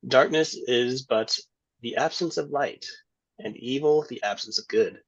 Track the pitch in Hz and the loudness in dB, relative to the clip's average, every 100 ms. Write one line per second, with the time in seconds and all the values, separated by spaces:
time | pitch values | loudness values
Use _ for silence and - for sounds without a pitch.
0 | - 131 139 156 160 - - 120 123 131 | 6 4 6 2 0 -4 0 2 2 -2
1 | 131 110 110 - - _ _ _ 117 117 | 0 -2 0 -4 -6 _ _ _ -6 -2
2 | 151 - 170 156 147 143 143 - - - | -2 -2 -4 -4 -4 -2 -4 -6 -16 -18
3 | _ _ _ _ 110 107 123 135 151 151 | _ _ _ _ -12 -10 -4 0 4 4
4 | 151 120 104 101 110 - - 107 101 - | 2 -6 -4 -4 -4 -6 0 2 2 -2